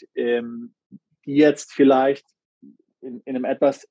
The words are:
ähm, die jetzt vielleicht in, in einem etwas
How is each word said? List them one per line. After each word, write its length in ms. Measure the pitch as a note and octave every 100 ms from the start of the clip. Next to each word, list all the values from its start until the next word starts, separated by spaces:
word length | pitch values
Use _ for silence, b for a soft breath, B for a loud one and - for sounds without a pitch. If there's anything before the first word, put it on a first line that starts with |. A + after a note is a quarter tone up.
| - -
ähm, 580 | A#2+ A#2+ A#2 A#2 A#2+ _ _ - _ _ -
die 100 | C#3
jetzt 360 | D3+ C#3+ -
vielleicht 540 | - C3+ C3 C3+ C#3 _ _ _ _ - _ _ _
in, 200 | C3 A#2+ -
in 100 | C3
einem 100 | B2+
etwas 420 | C3 C#3+ C#3 -